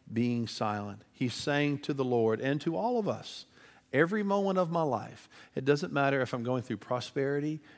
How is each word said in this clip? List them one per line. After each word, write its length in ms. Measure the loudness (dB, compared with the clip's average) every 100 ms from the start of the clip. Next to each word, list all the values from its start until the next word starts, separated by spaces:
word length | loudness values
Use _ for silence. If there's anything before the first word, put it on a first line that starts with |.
| -6
being 340 | 0 2 0 -2
silent. 560 | -2 -2 -2 -6 -10 -14
He's 220 | -4 -4
saying 440 | -2 0 2 2 0
to 140 | -2
the 100 | -2
Lord 360 | 2 4 4 2
and 200 | 0 0
to 160 | -2 -2
all 240 | 0 0
of 80 | 0
us, 380 | -4 -6 -14 -16 -20 -20 -20 _
every 300 | 4 4 4
moment 360 | 2 2 2 2
of 120 | 2
my 120 | 2
life, 460 | 2 0 -4 -14 -20 -20 -12
it 100 | -4
doesn't 280 | 2 2 2
matter 280 | 0 2 2
if 140 | 0
I'm 80 | -2
going 200 | -2 -2
through 160 | -2 -6
prosperity, 840 | -2 -4 -4 -2 -2 0 -2 -6 -10